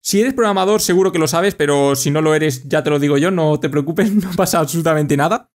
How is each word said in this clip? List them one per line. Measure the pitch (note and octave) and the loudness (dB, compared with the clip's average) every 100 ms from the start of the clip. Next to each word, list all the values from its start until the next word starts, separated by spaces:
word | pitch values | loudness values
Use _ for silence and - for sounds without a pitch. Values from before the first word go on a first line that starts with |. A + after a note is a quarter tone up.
Si | - G3+ | -2 0
eres | A#3+ | 0
programador | C4 A3 G3 F#3 G#3+ | 0 0 0 0 0
seguro | - F3+ F#3+ | 2 2 2
que | E3+ | 0
lo | D#3 | -2
sabes, | E3 G3 - | 0 -2 0
pero | D3 C#3+ C#3 C3+ | 0 2 2 0
si | C#3+ | -2
no | D3+ | 0
lo | D#3 | 2
eres | D#3 D#3 B2+ C3+ | 2 0 -4 -4
ya | D#3 | -2
te | D3+ | 0
lo | D3 | 0
digo | C#3+ C#3+ | 2 2
yo, | E3+ | 2
no | F#3 D#3 D3+ | 0 0 0
te | D#3 | -2
preocupes, | D3 C#3+ E3 G#3+ | -2 -2 0 0
<laughs> | |
no | G#3 - - | 0 -2 -2
pasa | F#3 F3+ | 0 0
absolutamente | D#3 E3+ E3 D#3 D3 C#3+ | -2 -2 0 0 0 0
nada. | D3+ A#3 - | 0 -2 -6